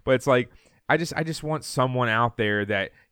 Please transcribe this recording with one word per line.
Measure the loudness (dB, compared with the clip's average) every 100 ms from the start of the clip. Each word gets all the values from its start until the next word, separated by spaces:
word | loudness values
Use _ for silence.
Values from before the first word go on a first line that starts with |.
But | 0 0
it's | 4
like, | 2 0 -10 _ _ -2
I | -2
just, | -2 -4
I |
just | -6 -6
want | -6 -6
someone | -4 0 0 2 2
out | 2 0 0
there | 0 0 0
that | -2 -2 -8 _